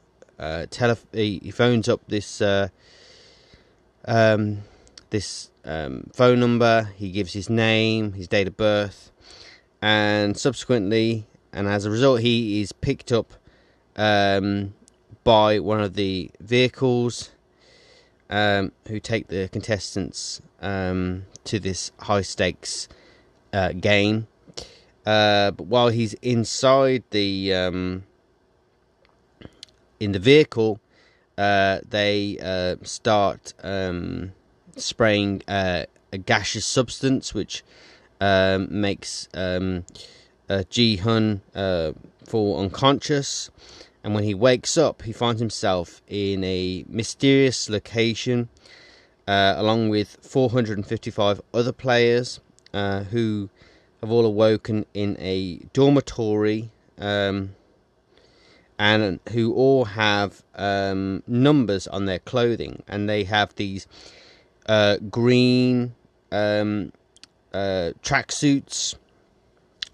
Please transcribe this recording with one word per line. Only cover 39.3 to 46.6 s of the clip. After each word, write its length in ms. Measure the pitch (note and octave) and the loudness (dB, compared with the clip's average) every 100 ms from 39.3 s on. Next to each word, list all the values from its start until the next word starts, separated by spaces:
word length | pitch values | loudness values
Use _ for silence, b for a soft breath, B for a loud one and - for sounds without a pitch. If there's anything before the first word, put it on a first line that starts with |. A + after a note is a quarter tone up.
um, 500 | D#2+ F#2 F2+ F#2 F2+ F2+ - B B B B - | -6 -4 -2 -2 -4 -8 -18 B B B B -4
uh, 140 | G2 F#2+ | -4 -2
Ji-hun, 720 | A#2+ A#2 G2 A2+ A2+ A2 G2+ - | 2 2 2 0 2 2 -2 -8
uh, 380 | - F#2+ F2+ D#2 - - _ - | -6 -2 -2 -2 -6 -18 _ -6
fall 340 | A2+ G2+ D#2+ | -2 0 -2
unconscious. 920 | F#2+ - C3+ C#3 - C#3+ C#3 - - _ B B B B | -4 2 2 2 0 -4 -4 -10 -12 _ B B B B
And 100 | G#2+ | -4
when 100 | G#2+ | -2
he 100 | G#2 | -2
wakes 420 | F#2+ B2+ B2+ - E3 | 2 2 2 0 0
up, 260 | C3+ - | 0 0
he 100 | A2+ | -10
finds 280 | - A#2+ A2+ | -4 -2 -2
himself 600 | A2+ - G#2 F#2 F2 - - | -4 -2 -2 -2 -4 -12 -10
in 340 | G2+ G2 G2 | -4 -2 -2
a 420 | F#2 F#2 | -2 -2